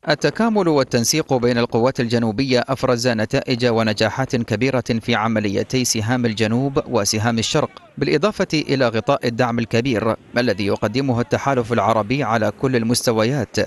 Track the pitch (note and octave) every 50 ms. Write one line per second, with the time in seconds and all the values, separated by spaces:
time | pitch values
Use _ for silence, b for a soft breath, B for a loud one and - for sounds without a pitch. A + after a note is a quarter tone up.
0 | - - D3+ D3 - D3+ C#3+ - G#3+ A#3 A3 G#3+ F#3+ E3+ D#3 C#3+ C3 - - A#2+
1 | A#2 - - D#3 D#3 - D3 B2+ A#2 A#2+ B2 A#2 A#2+ A#2+ - A#2 A2+ B2+ C3 -
2 | B2 A#2 A#2 A#2 A#2 A2+ G#2 G#2 C#3 C3+ B2+ A#2+ A#2+ - C3+ - - B2+ B2+ A#2+
3 | A#2 B2+ A#2 A2 G#2+ G#2+ - C#3 - - C3 A#2 B2 B2 A#2 A2+ A2+ A2 G#2+ G2+
4 | A2+ G#2+ - - C3 - - B2 A#2 - A#2 G#2 A#2+ C3+ C3 B2+ A#2 - A#2+ A2+
5 | - - A#2 A2 G#2+ A#2 A2+ G#2+ G#2 G#2 G2 G2+ G2+ - - C3 B2+ A#2+ - A2+
6 | G#2 A2+ B2+ B2+ A#2+ A#2 G#2+ G2+ A2+ G#2+ A2+ A#2+ C3+ C#3 C#3 D3+ - - B2+ A2+
7 | G2+ - - G#2+ G#2+ A#2+ A#2 A2+ A2 - - D#3 C3+ A2+ - - - - - -
8 | C#3+ C#3+ D3 D3 D3+ G#3 G#3 - G3 - - D3+ - - C#3 C3+ C3 A#2 A2 A2+
9 | - - C#3+ C3+ - B2+ A#2 A2+ B2+ A#2 A#2 A#2 A#2 - - A#2 A#2 C#3 A#2+ G2+
10 | G#2+ A2+ A2 - - - - A#2+ B2 B2 G#2 F#2 G#2+ G2 G2 - - G#2+ G#2 B2+
11 | C#3 C#3 A#2+ A#2 A#2+ - - A2 - C#3 C#3 B2+ A#2 G#2+ A#2+ A2+ G2 G#2 A2+ A2
12 | G#2+ G2+ B2+ C#3+ C#3+ G#2 A2+ A#2 G#2+ G#2 G#2 - - C3+ C3 A#2+ A2+ A2+ B2 -
13 | - - A#2 A2 A2 A#2 C#3 D3 A2 - - - G2